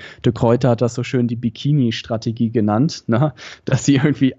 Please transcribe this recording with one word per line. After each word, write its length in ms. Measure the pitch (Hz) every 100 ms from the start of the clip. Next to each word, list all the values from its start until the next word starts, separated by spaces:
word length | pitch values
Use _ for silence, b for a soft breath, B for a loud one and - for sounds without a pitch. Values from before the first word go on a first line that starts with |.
| B B
Dirk 100 | 123
Kräuter 360 | 110 120 123 131
hat 100 | 117
das 140 | 123
so 80 | -
schön 260 | 120 131 120
die 80 | 120
Bikini-Strategie 1120 | 120 - 143 147 120 113 - 113 120 110 113
genannt, 560 | 117 104 107 156 - -
ne? 280 | 120 151 B B B -
Dass 180 | 135
sie 120 | - 135
irgendwie 380 | 147 135 131